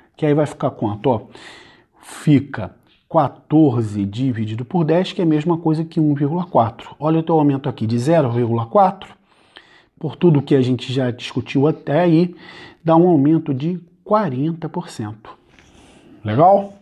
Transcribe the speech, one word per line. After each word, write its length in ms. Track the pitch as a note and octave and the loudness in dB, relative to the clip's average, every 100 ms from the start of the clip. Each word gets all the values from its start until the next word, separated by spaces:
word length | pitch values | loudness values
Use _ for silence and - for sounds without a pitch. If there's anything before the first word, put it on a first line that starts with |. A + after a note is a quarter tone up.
| _ - | _ -4
Que 80 | D3+ | 0
aí 80 | |
vai 120 | D3 C#3+ | 0 0
ficar 260 | - C#3 | -4 -6
quanto? 400 | - A2 G2+ C#3 | -4 -6 -2 -2
Ó, 160 | A2 - - - - - _ _ _ | -2 -4 -20 -20 -20 -20 _ _ _
fica 760 | - - - C#3 - - F2+ - _ _ - | -20 -4 2 2 2 -8 -12 -14 _ _ -4
quatorze 960 | E3 C3+ - - D3+ D3 A#2+ A2 G#2 G2 | 0 0 -4 0 2 4 2 -2 -4 -4
dividido 600 | G#2 C3+ A2+ A2 A2 B2+ | -4 -4 -4 -6 -8 -4
por 180 | F3 | -2
dez, 300 | D3+ E3+ F#3+ | 0 0 -2
que 80 | - | -2
é 20 | |
a 40 | E3 | 0
mesma 300 | D3+ F3 E3 | 0 0 -2
coisa 280 | E3+ D#3 E3 | -2 -2 -4
que 120 | E3+ | -2
um 160 | D3+ | 0
vírgula 320 | C#3+ C#3+ E3+ F3 | 0 -2 -4 -2
quatro. 480 | C3+ A2 - - - | 0 0 -4 -18 -6
Olha 220 | D3+ D#3+ | -2 -2
o 20 | |
teu 120 | E3 D#3+ | 0 2
aumento 340 | D3 C#3 C#3 | 2 0 -4
aqui 180 | A#2 A2 | -6 -4
de 100 | A#2+ | -2
zero 320 | C3 E3+ C3 | 0 2 2
vírgula 360 | A#2+ A#2 A#2 A2+ | 0 -2 -2 0
quatro. 500 | G3+ F#3+ G3 - - _ _ _ - _ _ _ _ | 2 2 0 -14 -20 _ _ _ -20 _ _ _ _
Por 160 | D3+ - | -10 0
tudo 260 | F3 C#3+ | 2 2
que 140 | C#3 C#3 | 2 2
a 60 | |
gente 280 | B2 B2+ - | 2 -2 -4
já 200 | B2+ B2 | -4 -4
discutiu 560 | A#2 - B2+ A2+ C3+ D3 | -6 -8 -8 -4 0 0
até 320 | D3 - D3 | -2 -2 0
aí, 360 | F3+ D#3+ F3 - - - - - | 2 2 2 -4 -20 -20 -20 -6
dá 120 | D#3+ E3 | 2 4
um 120 | F3+ | 6
aumento 460 | D#3 C#3+ D#3+ D#3+ | 4 4 2 0
de 260 | C3 D#3+ F3+ - _ | -4 -4 -6 -12 _
quarenta 640 | - G#3+ F#3+ B2+ D#3 E3 D#3+ | -2 -2 0 -4 -4 -6 -8
por 220 | F3 - | -10 -10
cento. 480 | - G#2+ A2+ - - _ _ _ _ - - - - G#2 | -10 -12 -12 -20 -20 _ _ _ _ -20 -20 -20 -10 -2
Legal? 480 | A2+ F3+ G3+ G3+ - | 4 6 4 0 -12